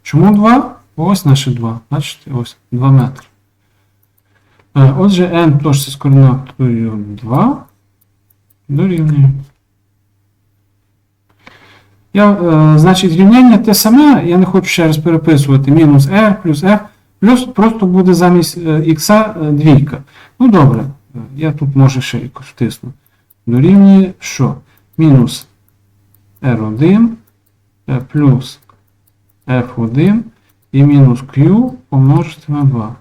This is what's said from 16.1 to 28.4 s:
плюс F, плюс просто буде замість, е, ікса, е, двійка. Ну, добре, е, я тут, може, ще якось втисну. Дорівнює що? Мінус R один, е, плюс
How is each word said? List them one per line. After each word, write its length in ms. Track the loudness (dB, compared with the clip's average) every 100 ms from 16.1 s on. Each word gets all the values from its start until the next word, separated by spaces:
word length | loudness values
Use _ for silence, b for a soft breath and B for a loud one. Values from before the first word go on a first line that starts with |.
| 0 0 -2
плюс 220 | -4 -2
F, 160 | 0 -2 B B _ _
плюс 260 | 0 0 -2
просто 400 | -2 -2 -2 -2
буде 280 | 0 2
замість, 440 | 2 2 2 0 -6
е, 260 | -4 -2 -2
ікса, 500 | -4 0 0 0 -6
е, 100 | -4
двійка. 520 | 0 2 2 2 -8 -16 b b _
Ну, 120 | 2
добре, 280 | 4 2 0 -8 -14 _ -20
е, 40 | -18 -8
я 160 | -8
тут, 240 | -6 -4 0
може, 260 | 0 0
ще 180 | -8 -10
якось 280 | -12 -18 -20
втисну. 460 | _ -8 -8 -20 -20 _ _ _ _ -4
Дорівнює 680 | 0 4 4 6 4 2 -6
що? 360 | -16 -6 -6 -6 _ _ _ -2
Мінус 500 | 2 2 0 -6 -18 _ _ _ _ _ _ _ _ _
R 260 | -6 -4 -6
один, 500 | -2 0 2 0 -4 _ _ _ _ _ _ -8
е, 80 | -8 -6
плюс 480 | -2 0 0